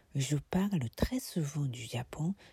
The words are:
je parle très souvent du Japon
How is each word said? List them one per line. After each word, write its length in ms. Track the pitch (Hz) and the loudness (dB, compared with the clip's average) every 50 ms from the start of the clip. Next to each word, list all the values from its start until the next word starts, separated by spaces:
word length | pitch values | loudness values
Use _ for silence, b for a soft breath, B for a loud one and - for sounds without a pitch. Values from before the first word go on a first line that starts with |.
| B B - | B B -2
je 220 | 135 131 135 151 | -2 0 2 0
parle 520 | 139 - _ - 185 196 208 202 156 120 113 - | 0 0 _ 2 2 2 2 2 0 0 0 0
très 220 | - 233 - 254 262 | 2 2 2 2 0
souvent 480 | - - - 185 147 143 - 147 143 | -2 -2 -2 -2 -2 -2 0 -2 -2
du 140 | 131 117 120 | -2 -2 -4
Japon 540 | 113 - - 120 123 - - 147 156 180 202 B B B | -6 -4 -4 -4 -4 -4 -4 -2 -2 -2 -2 B B B